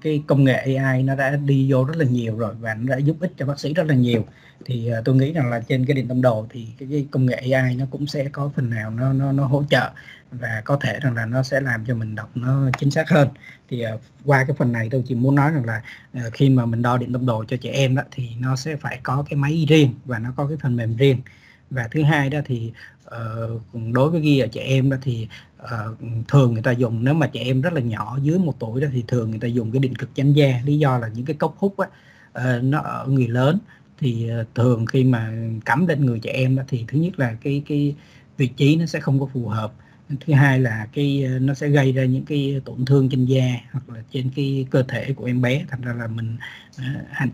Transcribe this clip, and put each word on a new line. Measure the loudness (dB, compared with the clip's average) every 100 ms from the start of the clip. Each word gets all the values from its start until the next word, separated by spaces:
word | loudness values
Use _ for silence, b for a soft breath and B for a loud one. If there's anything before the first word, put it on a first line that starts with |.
cái | -2 -2 2
công | 4
nghệ | 4 4 0 0
A | 0
I | 0
nó | 0 0
đã | 0 0
đi | 2 2 4
vô | 2
rất | 0 0
là | 0
nhiều | 0 -2 -4
rồi | -4 -6
và | -8
nó | -6 -2 0
đã |
giúp | 0 0
ích | -4 -4
cho | -6
bác | -4
sĩ | -2
rất | -2 2
là | 4
nhiều. | 4 2 -2 B B B -8
Thì, | -4 -2
ờ, | -2 2
tôi | 4
nghĩ | 2
rằng | 0 -2
là | -2
trên | -2 0 2
cái | 0
điện | 0
tâm | 2
đồ | 2 2 -4
thì | -10 -14 -14
cái, | -4
cái | -4 -2
công | 2 2
nghệ | 0 0
A | 0 2
I | -2
nó | -4
cũng | -4 -6
sẽ | -4 -6
có | -4 -6 -2
phần | -2
nào | -4 -6
nó, | -2 0
nó, | 2 2
nó | 0 2
hỗ | 0 2
trợ, | 0 0 B B B _ -10
và | -6 -6 -2
có | -2
thể | -2 -2
rằng | -2 -2
là | -2
nó | -2
sẽ | 0 -2
làm | -2 -2 -2
cho | -4
mình | -4 -8
đọc | -8 -6
nó | 0 2 0 0
chính | 0
xác | 0 4
hơn. | 4 4 0 B B _
Thì, | -6
ờ, | -6 -8 -12 -6 2
qua | 2 2
cái | 0
phần | 0
này | 0 -2
tôi | -2 -2
chỉ | 0
muốn | 2 4
nói | 4
rằng | 2 -2
là, | -6 B B B
ờ, | -10 -10
khi | 2 4
mà | 4 2
mình | 0
đo | 2 0
điện | 0
tâm | -2 0
đồ | -2 -2
cho | -6
trẻ | -4
em | 0 2 0
đó, | -2
thì | -10 -10 -6
nó | -4 -4
sẽ | -4 -8
phải | -8 -8
có | -4 -4 -2
cái | -2
máy | 0 0 6
riêng | 6 6 2 -6
và | -6
nó | -6 -4
có | -4
cái | -2
phần | -2 -2
mềm | -2 2
riêng. | 4 2 -2 B B B _
Và | -8 -4
thứ | 0
hai | 2 2 0
đó | -2 -4
thì, | -6 -6 B B B -16
ờ, | -10 -8 -6 -6 -8 -10 -10 -2
đối | 2 2
với | 2
ghi | 4 4
ở | 2
trẻ | -2
em | 0 2 4
đó | 0
thì, | -2 -4 -6 B B -20
ờ, | -10 -8 -8 -8 -8 -6 4
thường | 6 6
người | 4
ta | 0
dùng, | 0 0 0
nếu | 2
mà | 2 0
trẻ | -2
em | 0 0
rất | 0
là | -2
nhỏ | -2 -4 -6 -2
dưới | 0 2
một | 0 -2
tuổi | -6 -4
đó | -2
thì | -2 0
thường | 0 0
người | -4
ta | -2
dùng | -2 0
cái | 0
định | 0 -2
cực | -8 0
chánh | 4 6
da. | 6 2 0
Lý | 2
do | 2 2
là | -2
những | -6 -6
cái | -4
cốc | -4 -2
hút | -4 -2
á, | -6 B B B B
ờ, | -4 0 0
nó | 0 0
ở | -2 -6 0
người | 2 2
lớn | 2 2 2 -2 B _ -4
thì, | -2 -2 -2
ờ, | -4 -4 2
thường | 2 2 2
khi | 2
mà | 4 2 -2 -6 -6 -6 -2
cắm | 2 2
lên | 2 0
người | 0
trẻ | -4
em | 0 2 2
đó | -2
thì | -6 -2
thứ | -2
nhất | -2 0
là | -2 -2
cái, | -4 -4 -2
cái | -2 0 -4 B B B -2
vị | -2
trí | 4 4 4
nó | 2
sẽ | -2
không | 0 0
có | 0
phù | -4 -4
hợp. | -4 -4 -8 b b -10 -8 2
Thứ |
hai | 4 6 4
là | 0 -2 -6
cái, | -2 0 0 -2
ờ, | 0
nó | 0
sẽ | 0 2
gây | 4 4
ra | 2 0
những | 0 -2
cái | -2 -2 -4 -6
tổn | -6 2
thương | 4 4
trên | 2 2
da | 2 2 -2 -6
hoặc | -10 -10
là | -14 -10
trên | -6 -4 -2
cái | -2 -2 0
cơ | 0
thể | 0 -2 -4
của | -6 -2
em | 0
bé. | 0 0 -4
Thành | -8
ra | -8
là | -8 -8
mình, | -6 -6 -8 B B B -10
ờ, | -8 -8 -10
hạn | -4 -4